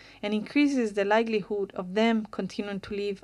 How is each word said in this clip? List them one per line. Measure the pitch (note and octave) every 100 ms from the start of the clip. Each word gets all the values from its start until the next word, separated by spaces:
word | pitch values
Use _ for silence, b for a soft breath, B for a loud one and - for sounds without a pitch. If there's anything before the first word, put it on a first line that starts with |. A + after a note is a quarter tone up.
| B B
and | G#3
increases | G#3+ A3 C#4+ D4 C#4 A3
the | G3+ G3
likelihood | G#3+ A3+ A3 F3 G#3 G3
of | - F3+
them | F#3+ A3+ A3+ G#3+
continuing | - F#3+ - G3+ G3
to | -
live | G#3 G3+ G3